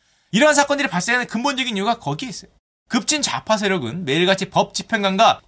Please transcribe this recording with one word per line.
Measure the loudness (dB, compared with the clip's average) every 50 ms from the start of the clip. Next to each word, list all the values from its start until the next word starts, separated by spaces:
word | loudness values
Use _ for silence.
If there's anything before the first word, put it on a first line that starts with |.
| _ _ _ _ _ _
이러한 | 2 4 4 6 6
사건들이 | 4 2 2 0 -2 -2 -2
발생하는 | -2 -4 0 0 0 0 -2 -4
근본적인 | -4 -2 -2 -2 -2 -2 -4 -4 -4
이유가 | -2 -2 -2 -2 -2
거기에 | -4 -6 -6 -6 -8 -10
있어요. | -10 -12 -16 -18 _ _ _ _ _ _ _ _
급진 | -4 -2 0 0 -2 0
좌파 | -2 -4 -4 -6 -2 -2 -2
세력은 | 0 0 0 0 -2 -2 -6 -6 -6 -4
매일같이 | -2 0 2 2 2 2 0 -2 -2
법 | 0 -2 -2 0 -4
집행관과 | -10 -6 -4 -4 -2 0 -2 2 4 4 4 4 0 -6